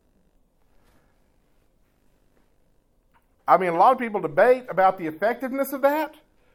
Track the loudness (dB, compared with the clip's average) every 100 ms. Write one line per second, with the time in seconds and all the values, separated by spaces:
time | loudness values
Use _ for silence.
0 | _ _ _ _ _ _ _ _ _ _
1 | _ _ _ _ _ _ _ _ _ _
2 | _ _ _ _ _ _ _ _ _ _
3 | _ _ _ _ 2 2 4 2 2 2
4 | -2 -6 -4 2 2 2 0 0 0 0
5 | -6 -4 -4 -4 -6 -6 -6 -2 -2 0
6 | -6 -10 _ _ _